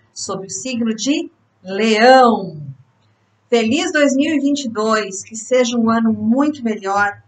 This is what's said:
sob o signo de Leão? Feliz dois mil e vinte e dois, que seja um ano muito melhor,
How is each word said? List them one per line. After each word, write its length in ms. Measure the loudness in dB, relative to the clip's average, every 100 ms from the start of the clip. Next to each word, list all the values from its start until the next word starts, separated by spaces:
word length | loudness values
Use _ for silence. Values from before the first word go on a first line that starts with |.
| _
sob 320 | -14 -8 -8 -8
o 40 |
signo 460 | -10 -8 -4 -4 -2
de 360 | -2 -2 -4 _ _ _
Leão? 1000 | -10 -2 0 4 8 8 6 2 -4 -12 -16 -18 _ _ _ _ _ _ -4
Feliz 420 | -2 0 -2 -2
dois 240 | 0 2 2
mil 200 | 0 0
e 40 |
vinte 260 | 0 -2 -4
e 40 |
dois, 540 | -4 0 0 -2 -10
que 120 | -14 -14
seja 420 | -2 0 0 0
um 120 | 0
ano 240 | 2 0
muito 500 | 0 0 0 0 -2
melhor, 580 | -4 -6 -2 -2 -2 -4